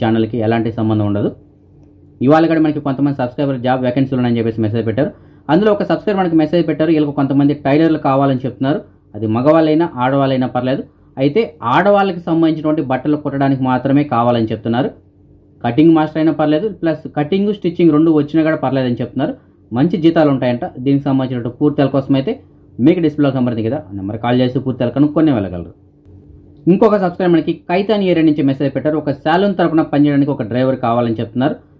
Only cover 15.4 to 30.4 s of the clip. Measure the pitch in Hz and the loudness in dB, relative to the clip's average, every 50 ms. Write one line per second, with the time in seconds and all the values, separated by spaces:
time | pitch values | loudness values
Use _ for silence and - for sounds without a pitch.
15.4 | _ _ _ - - 120 117 139 151 165 160 156 156 151 - 160 156 160 151 143 | _ _ _ -8 -6 -2 0 4 4 6 6 4 2 0 -2 0 0 0 0 0
16.4 | 156 151 151 151 208 220 180 - 160 160 156 147 - - - 151 147 147 196 196 | 0 0 0 0 0 -4 -6 -4 -4 -4 -4 -4 -8 -8 -6 -6 -2 -2 0 0
17.4 | 202 208 202 202 - 175 170 - 175 165 147 151 160 165 156 151 143 143 - 160 | 0 -2 -2 -2 -4 -4 0 2 4 4 4 4 4 4 4 2 0 0 0 0
18.4 | 156 160 160 156 - 127 131 135 131 123 120 110 123 - - 127 143 185 269 - | 0 0 0 -2 -2 -2 -2 0 0 -2 -2 -4 -4 -6 -4 -4 -4 -4 -4 -8
19.4 | - _ _ _ _ _ 107 123 143 175 170 180 151 165 160 170 156 147 135 123 | -14 _ _ _ _ _ -2 0 0 0 0 2 2 2 4 4 4 2 2 2
20.4 | 131 123 120 120 - - - 143 123 139 139 139 143 143 135 135 131 123 127 120 | 0 -2 -2 -2 -6 -8 -10 -6 -2 0 0 0 0 0 0 0 -2 -2 -4 -6
21.4 | 113 120 - - 147 147 147 - 139 131 - 139 135 - 135 135 135 214 254 - | -6 -8 -4 -2 0 0 2 2 0 0 0 -2 0 0 0 0 0 -2 -6 -8
22.4 | - - - _ - - - - 117 151 175 185 165 151 147 - 143 139 131 131 | -10 -18 -20 _ -20 -18 -6 0 2 2 2 2 2 0 0 0 0 0 0 0
23.4 | 123 123 117 113 107 113 131 156 - - 101 98 95 101 107 110 120 120 123 127 | -2 -2 -2 -2 -4 -4 -4 -6 -8 -10 -12 -10 -8 -8 -8 -4 -2 0 2 2
24.4 | 127 123 131 143 135 131 123 - 127 120 - 135 147 147 147 165 160 156 135 107 | 2 0 0 -2 -4 -4 -4 -2 -2 -2 0 2 0 0 0 0 0 0 2 0
25.4 | 98 92 90 87 85 85 - _ _ _ _ _ _ - - - - - - - | -2 -4 -6 -8 -10 -12 -16 _ _ _ _ _ _ -20 -20 -20 -20 -20 -20 -20
26.4 | - - - - - 165 185 196 240 214 208 202 185 175 175 - 190 175 170 160 | -20 -20 -20 -4 0 2 2 4 4 4 4 2 0 -2 -2 -2 0 2 2 2
27.4 | - 175 165 - - - 175 185 202 202 220 202 196 180 175 165 160 160 147 156 | 2 0 -4 -6 -6 -4 -2 -2 0 0 0 0 2 2 2 2 4 2 2 2
28.4 | 143 139 135 139 147 135 - 139 131 151 156 151 147 147 135 - - 156 160 180 | 2 0 0 0 -2 -4 -2 -2 -2 -2 -2 -2 -2 -4 -6 -4 -2 0 0 2
29.4 | 196 202 190 180 175 156 147 165 151 - - 143 147 147 143 139 143 147 139 - | 0 0 0 0 0 0 2 0 0 0 0 2 2 2 2 2 0 0 -2 -4